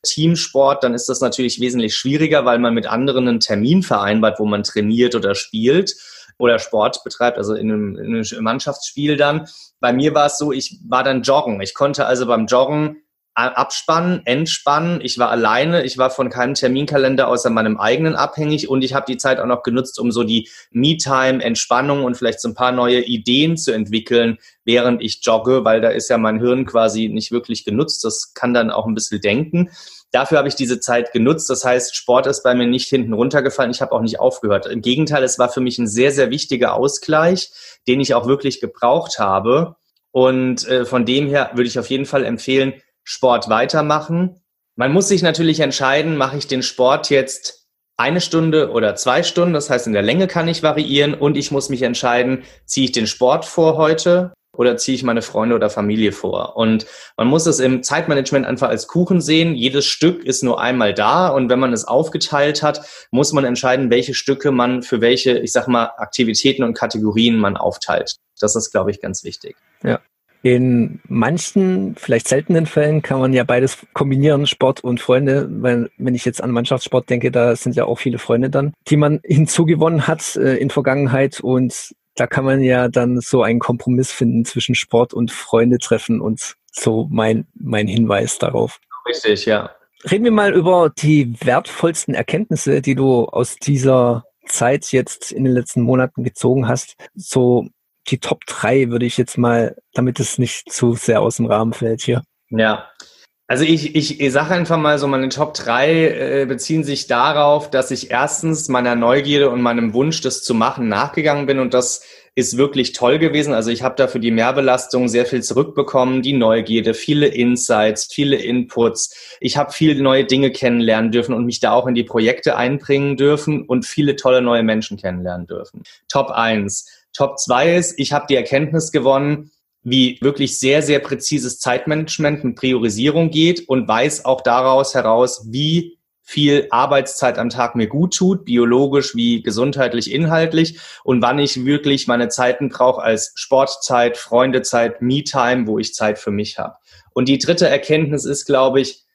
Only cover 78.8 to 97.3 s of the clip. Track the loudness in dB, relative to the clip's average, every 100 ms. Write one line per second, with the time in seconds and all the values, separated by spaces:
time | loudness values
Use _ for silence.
78.8 | 0 4 4 2 2 2 4 2 2 2
79.8 | 2 2 0 -2 -4 -2 0 0 0 0
80.8 | 0 0 2 2 0 -2 -2 0 0 -4
81.8 | -14 -20 _ -4 -2 0 0 2 4 2
82.8 | 2 2 2 0 2 2 2 2 0 -2
83.8 | 0 0 0 -2 0 0 -2 -4 -2 -2
84.8 | 0 0 0 -2 -4 -6 -2 2 2 2
85.8 | 0 -2 0 -2 -2 -6 -8 -16 _ -6
86.8 | -2 0 -2 0 0 0 -4 -10 -4 -2
87.8 | 0 2 2 2 -2 -2 -2 0 -2 -6
88.8 | _ -12 -8 -2 0 0 0 -2 -2 -14
89.8 | _ _ -2 0 2 4 4 4 4 4
90.8 | 4 2 2 4 2 -2 0 0 -2 -2
91.8 | -2 -2 -4 -4 -2 -4 -2 -4 0 0
92.8 | 0 2 2 2 2 -2 -4 -4 -2 0
93.8 | 4 4 2 0 -6 _ -8 -2 0 0
94.8 | 0 -2 -2 -8 -10 -2 0 0 0 0
95.8 | 2 2 0 -2 -8 -2 0 2 0 -2
96.8 | -6 -18 -20 -18 -4